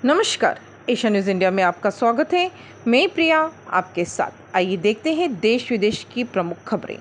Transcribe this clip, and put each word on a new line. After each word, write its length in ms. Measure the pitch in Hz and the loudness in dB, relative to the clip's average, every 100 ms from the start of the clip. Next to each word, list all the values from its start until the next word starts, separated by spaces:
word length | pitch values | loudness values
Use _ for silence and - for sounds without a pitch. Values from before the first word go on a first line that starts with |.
नमस्कार, 560 | 247 339 453 - - - - - - | 2 2 0 0 0 -2 -14 -10 -4
एशिया 220 | 240 226 | 0 2
न्यूज़ 180 | 208 196 | 2 0
इंडिया 200 | 190 185 | 2 2
में 100 | 190 | 2
आपका 260 | 180 175 208 | 0 0 -4
स्वागत 440 | - 233 233 330 | 0 0 0 0
है। 180 | 359 359 - - - 233 | 0 -2 -6 -20 -6 0
मैं 200 | 240 359 | 2 2
प्रिया 280 | 339 320 320 320 - - | 0 2 2 0 -6 -4
आपके 340 | 185 175 - | -4 -2 -6
साथ। 500 | 170 - - - - | -4 -4 -6 -6 -4
आइए 220 | 185 185 185 | -2 0 0
देखते 360 | 202 220 320 | 0 0 -2
हैं 160 | 320 349 190 | 0 -2 0
देश 300 | 214 240 - | 0 0 0
विदेश 340 | 233 208 214 - | 0 0 -2 -8
की 100 | 240 | -8
प्रमुख 340 | 240 196 170 - - | -4 -4 -4 -8 -6
खबरें। 300 | 190 - - | -6 -6 -14